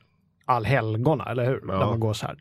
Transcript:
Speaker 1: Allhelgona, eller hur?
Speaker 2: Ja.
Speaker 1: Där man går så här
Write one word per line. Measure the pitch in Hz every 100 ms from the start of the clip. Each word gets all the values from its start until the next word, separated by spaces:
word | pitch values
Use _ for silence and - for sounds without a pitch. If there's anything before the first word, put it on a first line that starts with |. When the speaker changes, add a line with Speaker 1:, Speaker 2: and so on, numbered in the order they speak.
| - _ _ _ -
Speaker 1:
Allhelgona, | 123 107 135 110 110 139 151 -
eller | 120 123
hur? | 131 -
Speaker 2:
Ja. |
Speaker 1:
Där | 95 101
man | 113
går | 110
så | 104 -
här | -